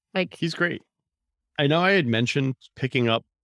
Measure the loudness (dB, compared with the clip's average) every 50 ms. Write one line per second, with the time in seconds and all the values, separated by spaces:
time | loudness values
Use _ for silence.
0 | _ _ -4 -4 -4 -4 -6 -6 -6 -4 -2 -2 -2 -2 -4 -6 -12 _ _ _
1 | _ _ _ _ _ _ _ _ _ _ _ 0 2 2 2 2 2 2 2 2
2 | 2 2 0 0 0 0 -2 -2 -2 -4 -4 -8 -12 -20 _ -8 -6 -2 0 0
3 | 2 2 0 0 -2 _ _ _